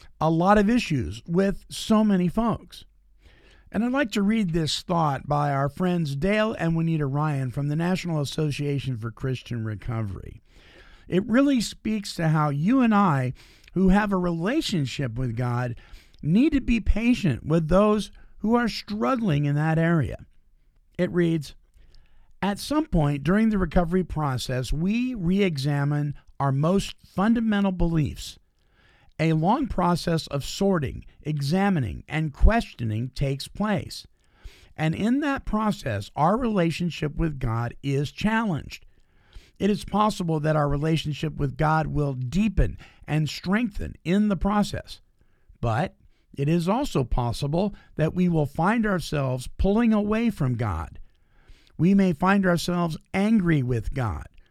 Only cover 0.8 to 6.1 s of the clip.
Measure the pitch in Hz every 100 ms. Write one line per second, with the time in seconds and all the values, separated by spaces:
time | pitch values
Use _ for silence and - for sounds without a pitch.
0.8 | - 143 80 110 - 170 196 190 - -
1.8 | - 220 220 190 180 214 233 - - -
2.8 | - _ _ _ - - - - - 190
3.8 | 240 262 262 214 196 226 196 165 156 -
4.8 | - 170 156 135 - 147 147 139 139 -
5.8 | 180 175 156